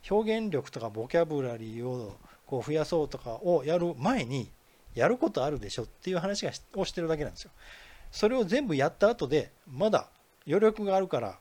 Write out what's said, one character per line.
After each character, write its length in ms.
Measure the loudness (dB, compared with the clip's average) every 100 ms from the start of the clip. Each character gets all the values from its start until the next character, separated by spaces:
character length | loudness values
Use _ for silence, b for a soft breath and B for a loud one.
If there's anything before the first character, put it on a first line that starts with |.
| 0
表 280 | 0 2 -2
現 140 | 0
力 200 | -4 -4
と 80 | -8
か 100 | -8
ボ 180 | -6 0
キ 100 | 2
ャ 80 | 2
ブ 160 | 0
ラ 160 | -4 -6
リ 200 | -10 -8
ー 100 | -6
を 280 | -6 -8 -14 B B -6
こ 140 | -6
う 40 |
増 100 | -2
や 120 | -2 2
そ 180 | 0
う 60 | 0
と 80 | -6
か 220 | -10 -4
を 220 | 2 2 2
や 120 | 0
る 180 | 0 0
前 300 | 0 0 -2
に、 260 | -4 -6 -12 _ b b
や 160 | 2 2
る 80 | 4
こ 120 | 0
と 140 | 0
あ 60 | -2
る 100 | -2
で 100 | -6
し 80 | -8
ょ 60 |
っ 40 | -8
て 220 | -8 -4
い 40 |
う 60 | -2
話 260 | -2 -4 -6
が 80 |
し-、 80 | -8 -12
を 120 | -6 -4
し 80 |
て 80 | -4
る 80 | -2
だ 80 | -2
け 80 | -2
な 40 |
ん 40 |
で 40 | -8
す 60 |
よ。 80 | -18 -18 B B B B B
そ 180 | 2 2
れ 80 | 4
を 80 | 2
全 200 | 2 2
部 120 | 2
や 100 | 2
っ 100 | 6
た 120 | 4
後 180 | 4 0
で、 240 | 0 0 _ -16
ま 220 | -2 2
だ 180 | 2 0 _ _ _ 0
余 140 | 4
力 240 | 4 2 0
が 100 | 2
あ 40 |
る 100 | 2
か 100 | -2
ら 180 | -2 -10